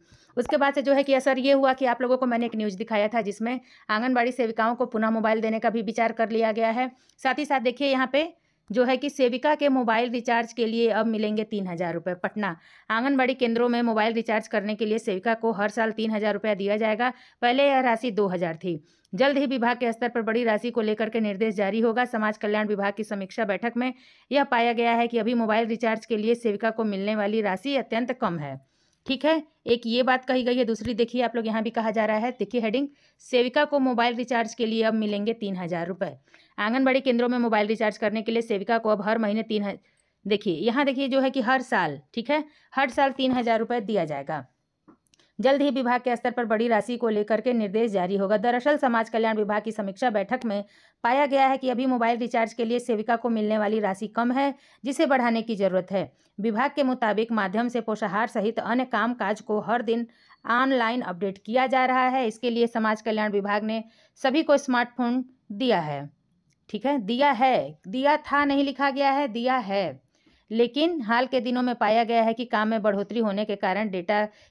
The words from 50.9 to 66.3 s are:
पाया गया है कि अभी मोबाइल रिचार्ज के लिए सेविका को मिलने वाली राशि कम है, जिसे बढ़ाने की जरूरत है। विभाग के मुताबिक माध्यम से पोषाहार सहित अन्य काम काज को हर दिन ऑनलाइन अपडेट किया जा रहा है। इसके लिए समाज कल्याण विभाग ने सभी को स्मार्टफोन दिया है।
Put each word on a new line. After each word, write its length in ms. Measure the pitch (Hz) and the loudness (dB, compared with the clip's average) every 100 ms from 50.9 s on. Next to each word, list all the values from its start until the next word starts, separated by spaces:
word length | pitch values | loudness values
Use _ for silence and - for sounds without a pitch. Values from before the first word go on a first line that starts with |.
| _ | _
पाया 200 | - 262 294 | 0 2 2
गया 200 | 269 269 | 4 4
है 100 | 269 | 2
कि 120 | 254 | -2
अभी 160 | 240 262 | 0 0
मोबाइल 320 | 254 226 240 | 2 0 0
रिचार्ज 340 | 233 233 226 | 0 0 -2
के 120 | 226 | -2
लिए 140 | 226 240 | -2 -2
सेविका 380 | 240 214 220 233 | 0 -2 0 -2
को 120 | 240 | 0
मिलने 300 | 220 214 214 | 0 0 0
वाली 220 | 208 220 | 0 0
राशि 260 | 202 190 208 | -2 -4 -4
कम 240 | 233 240 | -2 0
है, 200 | 247 277 269 _ _ | 2 0 -2 _ _
जिसे 220 | 240 277 302 | -6 0 2
बढ़ाने 360 | 262 240 226 | 4 2 0
की 140 | 226 202 | -2 0
जरूरत 340 | 196 185 180 | 2 0 0
है। 200 | 190 151 _ _ - | -4 -4 _ _ -4
विभाग 320 | 220 214 277 285 | -2 0 0 2
के 60 | |
मुताबिक 500 | 262 254 220 202 233 | 0 2 0 0 0
माध्यम 360 | 226 190 214 240 | 0 0 -2 -2
से 120 | 233 | -4
पोषाहार 480 | 220 214 208 196 233 | -4 -4 -2 -2 -2
सहित 300 | - 202 220 | -2 -2 -2
अन्य 260 | 185 247 | -2 -2
काम 300 | 254 220 226 | 0 -2 -2
काज 260 | 247 196 208 | -2 -4 -4
को 180 | - 214 | -2 -4
हर 220 | 202 240 | 0 -2
दिन 240 | 226 226 233 _ _ - | 0 -2 -4 _ _ -16
ऑनलाइन 560 | - 240 269 262 226 247 | -2 0 2 2 0 -2
अपडेट 360 | - 175 196 190 | -4 -4 -6 -6
किया 280 | - 247 262 | -2 0 2
जा 180 | 262 254 | 2 4
रहा 200 | 254 254 | 2 2
है। 180 | 262 233 | 2 -2
इसके 220 | 220 247 | -2 -2
लिए 160 | 233 233 | 0 0
समाज 360 | 233 220 214 | 2 0 -2
कल्याण 300 | 226 214 214 | -2 -2 0
विभाग 320 | 202 196 208 | -2 0 -2
ने 180 | 214 220 220 _ _ _ | -2 -6 -8 _ _ _
सभी 220 | 269 285 | 0 2
को 140 | 311 277 | 4 2
स्मार्टफोन 680 | 269 247 240 - 240 254 254 _ _ | 2 0 0 -2 -2 -2 -4 _ _
दिया 280 | 202 254 190 | -4 0 2
है। 280 | 151 143 143 _ _ | 0 -6 -10 _ _